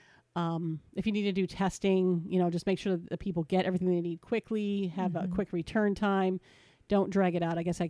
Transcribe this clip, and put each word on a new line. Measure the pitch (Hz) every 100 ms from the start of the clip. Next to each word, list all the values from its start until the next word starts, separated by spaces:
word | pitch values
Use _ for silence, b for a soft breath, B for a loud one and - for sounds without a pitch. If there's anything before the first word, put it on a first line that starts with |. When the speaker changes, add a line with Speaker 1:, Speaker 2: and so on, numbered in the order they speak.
| b b _ -
Speaker 1:
Um, | 170 165 165 160 - -
if | 226
you |
need | 208
to | 202
do | 190 185
testing, | - 190 - 196 190 185 175 170
you | 185
know, | 175
just | 170 -
make | 185
sure | 208 180
that | 175
the | 170
people | 208 170
get | 160 185 185
everything | 180 180
they | 175
need | 170 170
quickly, | - 226 - 220 208 202 190 165
have | 185 165
a |
Speaker 2:
Mm-hmm. | 185
Speaker 1:
quick | 180 196
return | 175 165 226 208 202
time. | 208 190 190 185 b b b b _
Don't | 202 196
drag | 196 185 170
it |
out. | 170 165
I |
guess | 170 175
I, | 170